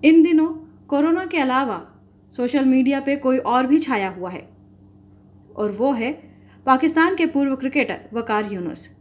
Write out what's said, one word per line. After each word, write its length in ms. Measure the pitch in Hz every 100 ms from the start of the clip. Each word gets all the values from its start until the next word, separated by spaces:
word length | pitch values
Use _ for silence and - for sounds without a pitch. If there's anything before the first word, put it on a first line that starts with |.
इन 200 | 294 330
दिनों 240 | 320 320 320 - - - -
कोरोना 380 | 285 302 339 370
के 120 | 339
अलावा 420 | 262 254 269 185 - - _ _ _
सोशल 340 | - 247 285 262
मीडिया 340 | 262 262 277
पे 160 | 277 285
कोई 200 | 262 254
और 300 | - 247 254
भी 120 | 302
छाया 300 | - 233 190
हुआ 200 | 180 180
है 120 | 175 - - - - - - - - - - - -
और 160 | 208
वो 200 | 202 262
है 180 | 247 233 302 - - - - -
पाकिस्तान 500 | 262 320 320 339 381
के 100 | 330
पूर्व 280 | 285 277 262
क्रिकेटर 440 | 269 285 233 180 -
वकार 380 | 226 226 214 214
यूनुस। 360 | 196 170 - - -